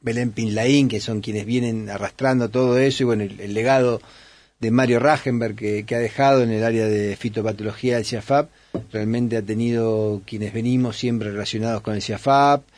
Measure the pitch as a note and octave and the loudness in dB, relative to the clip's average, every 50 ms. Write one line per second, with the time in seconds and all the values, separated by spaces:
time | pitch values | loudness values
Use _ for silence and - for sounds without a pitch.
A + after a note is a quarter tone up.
0 | - A#2+ A2+ A#2+ B2 A#2+ G#2 - A2+ A2 G#2 A2 A2+ B2+ C#3+ C#3+ C#3 A#2+ A2 G#2 | -4 -2 -2 -2 -2 -2 -2 -2 -2 -2 0 2 2 4 6 6 4 4 0 -2
1 | - - A2+ G#2 G2 - G#2 G#2+ G2+ G#2+ A#2+ B2+ A#2+ A#2 A2+ A2 G#2+ G2+ G2+ G2 | -4 -4 -4 -4 -4 -4 -6 -6 -4 -2 -2 0 0 0 -2 -4 -6 -8 -8 -6
2 | G2+ - - - C3 C3+ C3 B2+ A#2+ A2 G#2+ B2+ B2+ B2+ B2 B2+ C3+ C#3 C3 - | -8 -8 -6 -2 0 2 2 2 0 0 2 2 2 4 4 4 4 2 2 0
3 | C3+ A#2+ A2+ G#2+ G#2 G2 G2+ G2 G2 G2+ G2+ A2 A2+ B2+ C3+ C3 B2+ B2 A#2 - | 0 0 0 0 -2 -6 -8 -10 -10 -6 -4 0 2 4 4 4 4 2 0 -2
4 | - - - - - - - - _ _ _ _ A2+ A2+ A2+ B2 C3 A#2+ A#2+ A#2 | -6 -14 -20 -20 -20 -20 -20 -20 _ _ _ _ -2 2 2 4 4 4 4 4
5 | B2 D3 D#3 C#3 - C#3 B2 A#2 A#2 A2+ G#2 G#2+ G#2+ G#2 G#2 G#2 G#2+ - A#2+ A#2 | 4 4 2 2 0 -2 -2 0 -2 -4 -4 -4 -4 -2 -2 -2 -4 -4 -2 -2
6 | A#2+ A2 - - C#3 C#3 C#3 C3 B2 A2+ A2+ G#2+ A2 A#2 A2+ A2+ A2 G#2+ G#2+ G#2 | -2 -2 0 2 4 6 6 6 4 2 2 0 0 2 2 2 2 2 2 0
7 | G#2 G#2 G2 - - A2+ G#2 A2+ G#2+ A2 G#2+ G2+ A2 G#2+ G2+ - - B2+ A#2+ A#2 | 0 -2 -4 -4 -6 -6 -4 -2 -4 -4 -4 -4 -6 -8 -8 -2 -2 0 0 0
8 | G#2+ - B2 A2 G2+ - C#3 C#3+ D3+ - _ _ _ _ - A#2 A#2 - - G#2+ | -2 -4 -6 -8 -2 2 2 2 2 0 _ _ _ _ -10 -10 -10 -6 -6 -4
9 | G#2+ A2 A2+ A#2+ A#2+ A#2 A2+ A2+ G#2 G2+ G#2+ A2 A#2 A#2+ A#2 A#2 A2+ A2+ A2 G#2+ | -2 -2 0 0 -2 0 -2 -4 -2 -2 -4 -2 0 0 0 0 0 0 0 0
10 | G#2+ G#2+ G#2 G2+ G2+ - - G#2 G#2+ G2+ G#2+ A2+ A2+ B2 B2+ B2+ B2+ A#2+ G#2+ - | 0 -2 -2 -4 -8 -10 -8 -8 -8 -6 -6 -4 -2 0 2 2 0 -2 -4 -4
11 | - B2 A#2 A2+ G#2+ G#2 G2+ G#2 G2+ - - A2 A2 A2 A2 G#2 - A#2 G#2+ G2+ | -4 -2 -2 -2 -4 -4 -6 -6 -6 -6 -4 -4 -2 -2 -4 -4 -4 -4 -6 -4
12 | - - G#2+ G2 - C#3 C3+ C#3 C#3 C#3+ C#3+ C#3 - _ _ | -4 -6 -8 -2 2 4 4 6 6 4 4 2 0 _ _